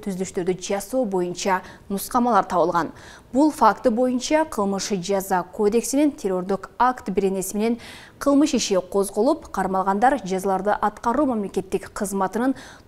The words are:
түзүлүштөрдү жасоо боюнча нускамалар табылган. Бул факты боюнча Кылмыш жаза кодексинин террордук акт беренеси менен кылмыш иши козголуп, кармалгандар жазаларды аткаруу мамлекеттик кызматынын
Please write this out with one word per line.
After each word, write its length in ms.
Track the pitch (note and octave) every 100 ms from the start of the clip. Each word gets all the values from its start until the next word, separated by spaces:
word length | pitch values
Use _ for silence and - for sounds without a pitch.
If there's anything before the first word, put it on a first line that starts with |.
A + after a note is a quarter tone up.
| G#3
түзүлүштөрдү 500 | F#3 F#3+ G3 F3 F3+
жасоо 420 | - G3 - C4
боюнча 560 | A3 F#3+ F3+ F3 G3+ F#3+ - - -
нускамалар 560 | G3 - B3+ A#3+ G3+
табылган. 480 | - F3+ E3 E3+ D3 - - - -
Бул 180 | B3 D4+
факты 400 | - A3 G3 B3+
боюнча 540 | A3 B3+ B3 - D#4
Кылмыш 480 | D#4 - G3+ G3 - G3
жаза 400 | E3+ G3 F#3+ F3+
кодексинин 680 | E3+ - G#3 A3+ - C#4 D4+
террордук 580 | D4 G3 F#3 F#3 G3 - -
акт 320 | B3 B3+ -
беренеси 460 | F#3+ F#3+ F#3+ F3+ G#3
менен 220 | A3+ A#3+ - - - -
кылмыш 340 | C#4 C#4 D4+
иши 240 | A#3 - F#3
козголуп, 680 | F3+ G3+ G3 G#3 B3+ C4+ -
кармалгандар 720 | G3+ F#3+ F#3+ F#3+ G3+ B3 C#4
жазаларды 460 | F3+ F#3+ G3 F#3+ G#3
аткаруу 560 | - G#3 - A#3+ B3+ C#4
мамлекеттик 640 | A3+ G3 G3+ - G3 -
кызматынын 600 | - G3+ G3 F#3 A3 C4 C4 - -